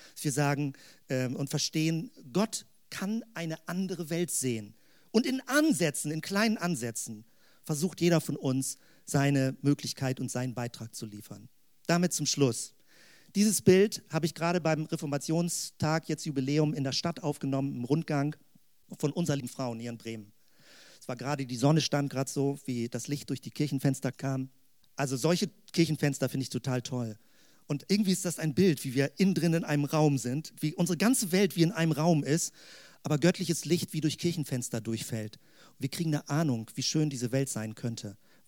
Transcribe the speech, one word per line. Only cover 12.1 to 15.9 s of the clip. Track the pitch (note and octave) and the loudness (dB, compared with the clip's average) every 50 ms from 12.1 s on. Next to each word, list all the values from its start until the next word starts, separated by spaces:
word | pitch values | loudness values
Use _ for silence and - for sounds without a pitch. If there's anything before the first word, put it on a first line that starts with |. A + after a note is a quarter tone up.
| - | 0
zum | - D3+ | -2 -2
Schluss. | - - - C#3 B2+ A2+ - - - - _ _ _ - - - - - - _ _ - | -2 2 4 4 4 2 0 -6 -12 -14 _ _ _ -20 -20 -20 -20 -20 -20 _ _ 0
Dieses | G3 G#3 A3 G3 - | 2 2 2 2 4
Bild | - G3 F#3 F#3+ G3+ A3 - - - - | 6 6 8 8 6 4 0 -6 -10 -6
habe | D3+ D#3+ D#3 | -4 -2 -2
ich | D#3+ - | -2 -2
gerade | - E3 E3+ F3 F3+ | -2 -2 0 0 0
beim | D#3 D#3+ D#3 D3+ D#3 | 2 2 0 0 -2
Reformationstag, | - E3 D3+ E3+ C#3+ C#3+ C#3+ - - D#3+ E3+ F3 E3+ - - - - - - E3 D3+ | -4 -4 -4 -4 -4 -4 -4 -2 -2 0 0 0 -2 -2 -6 -8 -8 -6 -2 0 0